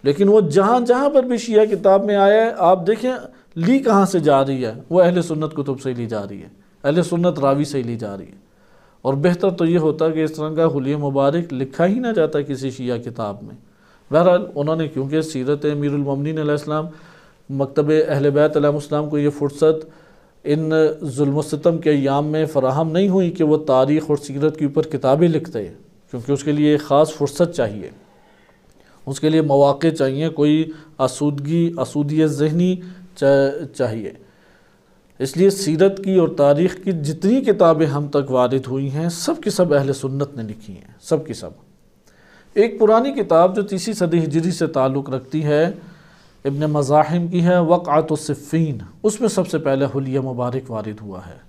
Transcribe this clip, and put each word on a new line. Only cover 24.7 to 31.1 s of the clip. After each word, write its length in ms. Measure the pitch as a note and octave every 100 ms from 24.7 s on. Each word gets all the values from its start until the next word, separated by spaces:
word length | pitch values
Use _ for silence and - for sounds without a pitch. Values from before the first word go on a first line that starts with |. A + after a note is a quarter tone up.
| C#3+ D3+
किताबें 400 | C3+ C3 D3 F3
लिखते, 360 | D#3 - A#2 F#2 - - _ _
क्योंकि 200 | B2 A#2+
उसके 200 | C#3 D3
लिए 260 | D3 D3 D3
ख़ास 320 | D3+ C#3+ D#3
फ़ुर्सत 400 | - C#3+ - E3+
चाहिए, 400 | E3+ A2+ G#2 D#2 - _ _ _ _ _ _ _ _ _ _ -
उसके 220 | C3+ D#3
लिए 140 | D#3+
मौक़े 480 | D3+ C#3 C#3 C#3 E3
चाहिए, 360 | D#3+ C3+ C3+ D#3+
कोई 420 | D#3 D3+ D#3 D#3+ - - -
आसूदगी, 720 | C3